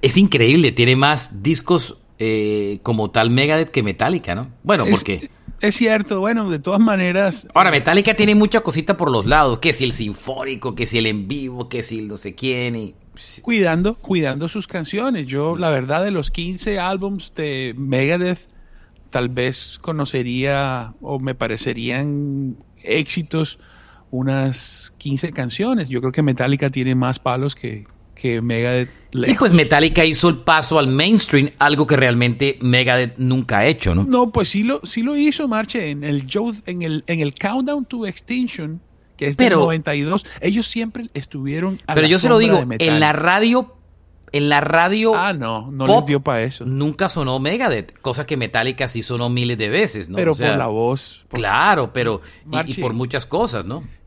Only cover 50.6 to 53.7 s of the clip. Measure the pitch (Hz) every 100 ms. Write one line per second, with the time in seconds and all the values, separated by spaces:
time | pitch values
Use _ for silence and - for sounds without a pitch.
50.6 | 117 107 117 135 - - _ 123 104 107
51.6 | 180 185 120 - 117 104 - - 151 156
52.6 | 160 131 127 113 123 131 - 170 226 120
53.6 | 90